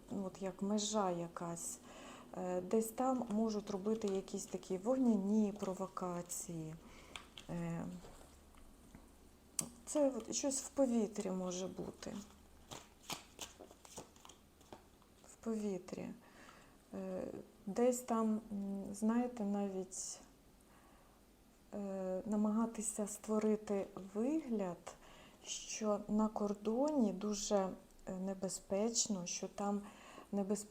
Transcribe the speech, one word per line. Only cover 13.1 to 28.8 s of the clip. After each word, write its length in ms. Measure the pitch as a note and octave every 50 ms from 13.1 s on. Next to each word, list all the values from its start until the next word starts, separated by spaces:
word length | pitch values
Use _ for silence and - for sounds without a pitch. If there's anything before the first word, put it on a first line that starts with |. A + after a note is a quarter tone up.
| - - - - - - - - - - - - - - - - - - - - - - - - - - - - - - - - - - - - - - - - - - - -
В 160 | - - -
повітрі. 640 | A#3 A3 A3 G#3 G#3 F#3+ F3+ F#3 - - - - - - - - - - - - - - - - - - - - - -
Е, 280 | G3 F#3+ F#3+ F#3 F#3 - - - - - - - - -
десь 340 | - F#3 A#3 A#3+ B3+ B3 A#3+
там, 420 | - - A#3 A3+ A3+ A3 A3 G#3+ - -
м, 420 | G#3 G3+ G3 G3 G3 G3 G3 F#3 G3
знаєте, 500 | G3+ A3 G#3+ A3+ A#3+ B3 A#3+ B3 - G#3
навіть, 760 | G3+ G3+ G3+ G3+ G3+ F#3+ F#3+ F#3 F#3 - - - - - - - - - - - - - - - - - - - - - - - - - - - - - - - - - - - - -
е, 480 | G3+ G3+ G3 F#3+ F#3+ F#3+ F#3 F#3 F#3 -
намагатися 840 | G#3 G#3+ G#3 G#3 G#3+ G#3 A3 A#3 A3+ A3+ - G#3 - - - G#3+ G3+
створити 800 | - - - - G#3+ G#3+ G#3+ A3 G#3+ G#3 G#3+ - G#3 G3 F#3+ - - - F#3 G3 -
вигляд, 840 | G3+ A3+ C4 D#4 D#4+ D4+ C4 A#3 G#3 G3 F3+ E3+ E3+ - - - - - - - - - - - - -
що 560 | - - - - - - - A3 G#3+ G#3 G3+ G#3 -
на 200 | G#3 G#3+ G#3+ G#3+
кордоні 840 | G#3+ - G#3 G3+ G#3 G3+ G#3 G3+ A3 A#3+ C4+ D4+ D#4 C#4+ A#3 G3+ F#3
дуже, 420 | F#3 G3+ G#3 G#3 G3+ - - G#3+
е, 580 | G3+ F#3+ F#3 - - - - - - - - F#3+ F#3 F#3
небезпечно, 1000 | F#3+ G3 F#3+ F#3+ F#3 - - - - G3 G3